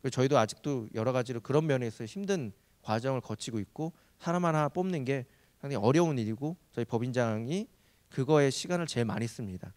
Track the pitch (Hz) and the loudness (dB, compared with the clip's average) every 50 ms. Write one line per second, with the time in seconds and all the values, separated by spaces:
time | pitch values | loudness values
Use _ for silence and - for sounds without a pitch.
0 | _ 135 - - 127 135 143 135 110 107 - - _ 147 143 127 110 104 - 113 | _ -4 0 2 2 4 6 6 4 4 0 -6 _ -4 -4 -4 -6 -6 -4 -2
1 | 110 120 127 127 123 117 127 117 110 - 131 147 160 160 139 131 123 117 110 - | 0 0 0 0 0 -2 -4 -8 -4 0 2 2 4 4 0 0 0 -4 -6 -8
2 | 120 110 - 196 202 185 202 180 135 110 95 _ _ _ _ _ _ - 110 113 | -10 -10 -8 -8 -4 -2 -2 -2 -2 -6 -10 _ _ _ _ _ _ -2 -2 -2
3 | 117 131 135 127 - - 110 104 - - 117 110 98 - _ - 151 165 - _ | 0 -2 -2 -2 -4 -6 -8 -8 -8 -6 -6 -6 -6 -6 _ -8 -8 -8 -8 _
4 | _ _ _ _ - 170 170 180 180 170 160 156 151 143 - 180 185 190 180 156 | _ _ _ _ -4 -2 0 2 2 2 2 2 2 0 0 -2 -2 0 -2 -2
5 | 131 120 135 135 123 _ _ _ _ _ _ _ - 139 139 113 - 113 135 160 | -2 -2 -2 -2 -2 _ _ _ _ _ _ _ -8 -6 -4 2 4 4 6 6
6 | 175 165 151 127 113 104 110 110 135 151 175 - _ _ _ - 120 - - 117 | 4 4 2 0 0 -2 -2 -4 -4 -6 -6 -6 _ _ _ -6 -4 0 0 -2
7 | 117 127 123 127 120 113 110 107 113 120 156 190 220 - _ _ _ _ _ _ | 0 0 0 0 2 2 0 -2 -4 -4 -4 -4 -4 -6 _ _ _ _ _ _
8 | _ _ - - 135 120 156 151 143 139 127 - - 170 180 175 170 156 - 123 | _ _ -4 -4 0 4 6 6 6 4 2 -2 -4 -4 -2 -2 -2 -2 -2 0
9 | 120 113 101 104 113 117 - - 123 101 92 90 - - - | 0 0 0 -2 -4 -4 -6 -8 -8 -8 -8 -10 -10 -14 -18